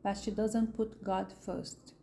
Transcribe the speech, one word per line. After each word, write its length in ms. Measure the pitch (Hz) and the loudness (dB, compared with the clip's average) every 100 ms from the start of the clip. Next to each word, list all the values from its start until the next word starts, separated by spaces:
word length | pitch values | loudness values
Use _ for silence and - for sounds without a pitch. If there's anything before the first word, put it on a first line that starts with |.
but 160 | 202 196 | -2 -2
she 140 | - | -2
doesn't 460 | 202 214 226 220 - | 2 2 4 2 2
put 260 | 220 - | -2 -2
God 260 | 190 190 196 | 0 0 -2
first. 600 | - - 180 - - - - | -8 -6 -6 -6 -12 -18 -20